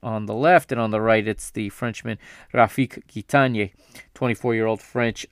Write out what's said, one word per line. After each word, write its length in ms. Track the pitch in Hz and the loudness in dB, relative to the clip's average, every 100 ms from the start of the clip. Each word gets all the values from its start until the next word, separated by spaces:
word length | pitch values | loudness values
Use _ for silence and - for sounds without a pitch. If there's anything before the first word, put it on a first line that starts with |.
on 240 | 117 110 104 | -6 -6 -4
the 80 | |
left. 360 | 110 156 180 - | 0 4 4 2
And 100 | 117 | -2
on 100 | 113 | 0
the 100 | 107 | 0
right, 260 | 110 110 107 | 4 2 2
it's 240 | 104 - | -6 -8
the 200 | - 104 | -8 -8
Frenchman, 480 | - 120 104 117 110 - - - | -6 -8 -6 -8 -10 -12 -20 -4
Rafik 520 | 117 113 - 127 - - | 4 4 4 -2 -4 -14
Guitane, 680 | 110 - 143 131 113 101 - _ - - | -14 -2 2 2 0 -4 -8 _ -20 -20
twenty-four-year-old 680 | - 127 110 123 113 110 110 | -6 -4 -2 -2 0 0 -2
French 440 | - 127 117 - - | -4 -2 -2 -2 -8